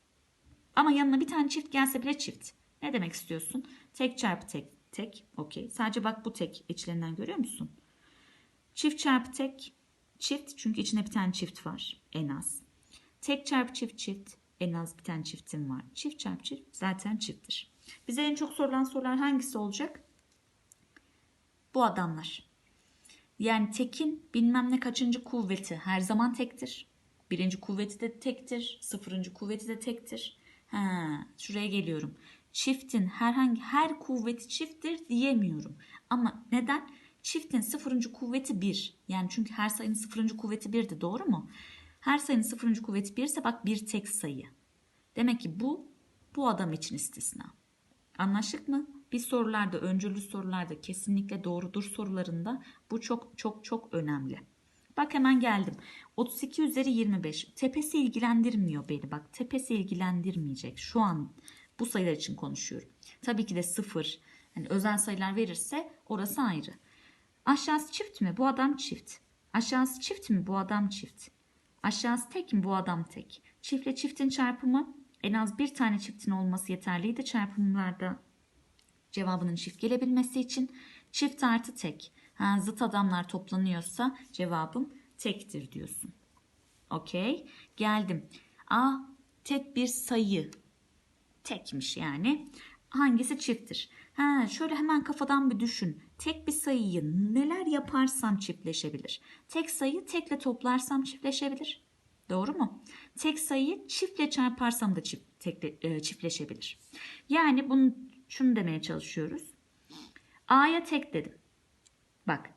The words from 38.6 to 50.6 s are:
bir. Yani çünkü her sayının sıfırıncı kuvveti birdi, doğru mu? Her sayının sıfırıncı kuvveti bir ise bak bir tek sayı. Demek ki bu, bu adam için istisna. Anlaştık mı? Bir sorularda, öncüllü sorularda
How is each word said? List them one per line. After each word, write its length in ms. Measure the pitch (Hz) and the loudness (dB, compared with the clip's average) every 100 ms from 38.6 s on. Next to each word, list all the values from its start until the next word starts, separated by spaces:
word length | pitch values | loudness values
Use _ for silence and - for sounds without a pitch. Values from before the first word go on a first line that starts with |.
bir. 360 | 196 - - - - | 0 0 -4 -10 -4
Yani 200 | 190 180 | -2 -2
çünkü 220 | - 214 | -2 -2
her 160 | - 214 | 0 -2
sayının 240 | 214 220 | 0 -2
sıfırıncı 440 | 214 - 220 220 214 | -2 -4 0 0 0
kuvveti 360 | 214 214 - | -4 -4 0
birdi, 280 | 226 208 156 | 0 0 -2
doğru 240 | 175 226 381 | -4 -2 0
mu? 240 | 175 - - - - - _ | 0 -2 -16 -20 -20 -20 _
Her 180 | 277 294 | 2 2
sayının 260 | 294 247 | 4 2
sıfırıncı 380 | 220 240 233 214 | 2 0 2 2
kuvveti 360 | - 202 202 - | 2 -2 -2 -2
bir 60 | |
ise 200 | 285 311 | -2 0
bak 220 | 233 233 190 | -2 -2 0
bir 200 | 214 214 | -2 -2
tek 220 | 214 202 | -4 -4
sayı. 380 | - 156 135 - - _ _ _ _ _ - | -4 -4 -6 -10 -18 _ _ _ _ _ 0
Demek 240 | 240 240 | 2 2
ki 200 | 175 160 | -2 -2
bu, 320 | 247 339 - _ _ _ _ - | -2 -2 -8 _ _ _ _ -2
bu 120 | 262 | 0
adam 260 | 190 180 | 2 0
için 220 | 156 - 147 | -2 -6 -6
istisna. 480 | - - - - - - _ _ _ _ _ - | -6 -6 -8 -8 -14 -18 _ _ _ _ _ -2
Anlaştık 500 | 190 202 214 294 - | 0 2 0 -6 -2
mı? 200 | 277 294 - - | -2 -2 -12 -8
Bir 80 | 233 | -6
sorularda, 600 | 233 254 220 220 196 175 | -2 0 2 0 0 0
öncüllü 420 | 185 190 202 196 | 0 0 0 -4
sorularda 600 | 202 202 190 185 | -6 -6 -4 -4